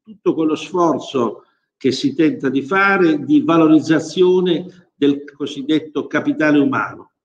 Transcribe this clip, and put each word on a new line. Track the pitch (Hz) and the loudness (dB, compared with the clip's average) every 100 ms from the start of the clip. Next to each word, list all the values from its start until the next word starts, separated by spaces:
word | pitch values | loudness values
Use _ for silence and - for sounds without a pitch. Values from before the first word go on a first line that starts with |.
tutto | - 202 190 | -20 -4 -4
quello | 143 156 151 | 0 -2 -2
sforzo | - 185 170 127 - 131 113 - _ _ _ _ | -4 -2 0 0 -4 -4 -4 -6 _ _ _ _
che | 135 | -4
si | 127 143 | -2 -4
tenta | - 156 131 135 | 0 0 0 -4
di | 131 | -4
fare | 143 196 196 190 170 151 135 | -2 0 2 4 2 0 2
di | 147 | 2
valorizzazione | 147 165 156 156 139 160 - 185 180 185 180 156 - - _ _ | 4 4 6 4 4 -2 0 0 2 4 2 -2 -4 -18 _ _
del | 143 139 - _ | 0 0 -8 _
cosiddetto | 143 143 135 156 156 147 131 | -10 -8 -2 -2 -2 -8 -4
capitale | 151 127 285 151 147 | -4 -4 -2 2 2
umano | 131 120 98 98 - _ | 2 -2 -6 -10 -20 _